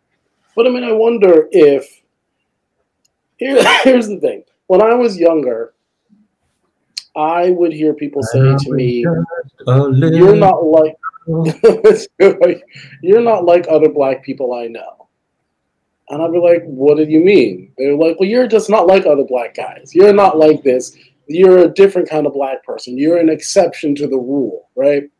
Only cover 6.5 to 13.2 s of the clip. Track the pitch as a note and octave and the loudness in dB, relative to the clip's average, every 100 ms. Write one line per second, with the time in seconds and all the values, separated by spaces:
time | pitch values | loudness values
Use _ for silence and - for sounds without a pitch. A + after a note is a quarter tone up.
6.5 | _ _ _ _ - - D#3 D#3 E3+ F3+ | _ _ _ _ -20 -16 -6 -4 -2 -2
7.5 | F3+ E3+ D#3 D#3 D3 C#3+ C#3+ A#2+ B2+ C3+ | 0 -2 -2 -4 -4 -8 -8 -4 0 0
8.5 | C#3 C3+ C3+ B2 B2 E3 E3 - E3+ - | 0 -4 -4 -4 -4 -4 -4 -6 -10 -14
9.5 | _ - C3 C#3+ C3 D#3+ E3 F#3+ G#3 G3 | _ -2 0 0 0 0 4 4 6 4
10.5 | D#3+ D#3+ D#3+ D#3 - - - E3 D#3+ D#3+ | 2 2 2 2 -2 -14 -14 -8 -4 -4
11.5 | - A3+ - G#3+ - - - F#3+ - F3+ | 2 2 4 4 2 -2 0 0 2 0
12.5 | E3 - - - - F3 A3+ | -2 -12 -20 -20 -10 0 2